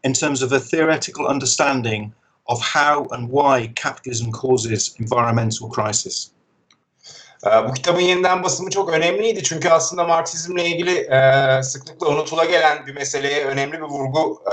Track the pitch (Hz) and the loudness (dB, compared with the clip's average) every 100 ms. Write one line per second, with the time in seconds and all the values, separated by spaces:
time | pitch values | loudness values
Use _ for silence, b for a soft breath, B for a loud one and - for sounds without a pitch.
0 | 135 131 151 135 131 135 - 160 160 156 | -2 0 0 0 0 0 0 0 2 0
1 | - - 147 135 131 - 143 131 117 107 | -2 -6 -2 -2 0 0 0 0 -2 -4
2 | 107 - _ _ - 113 - 151 147 147 | -6 -14 _ _ -6 -4 -2 2 2 2
3 | - 120 120 139 143 131 113 120 147 - | -2 -6 -2 2 4 4 0 -6 -8 -8
4 | 127 117 117 113 131 127 113 110 - - | -8 -6 -6 -4 0 2 2 -2 -4 -6
5 | 113 123 117 117 113 110 110 - 107 101 | -2 0 2 2 0 -4 -6 -4 -2 -4
6 | 92 - - _ _ _ _ _ _ _ | -4 -8 -10 _ _ _ _ _ _ _
7 | B B B B 101 110 120 127 175 175 | B B B B 2 4 2 0 0 2
8 | 180 180 180 185 185 - 185 196 175 156 | 4 2 2 2 0 -4 -4 -2 0 0
9 | 170 196 226 196 151 160 175 165 - 180 | 0 0 0 -2 -4 -2 2 4 2 -2
10 | 170 165 165 165 165 180 170 165 175 175 | 0 2 0 -6 -6 -4 -2 -2 0 -2
11 | 143 135 135 135 135 131 131 135 - - | 2 4 6 6 4 2 0 -8 -14 -4
12 | 165 143 - 160 165 175 156 147 135 139 | -2 0 0 0 2 4 4 2 -4 -10
13 | 139 143 143 147 139 135 139 160 151 143 | -6 -4 -2 -2 0 -2 -4 -6 -8 -6
14 | 135 147 - - 101 | -2 0 0 -2 2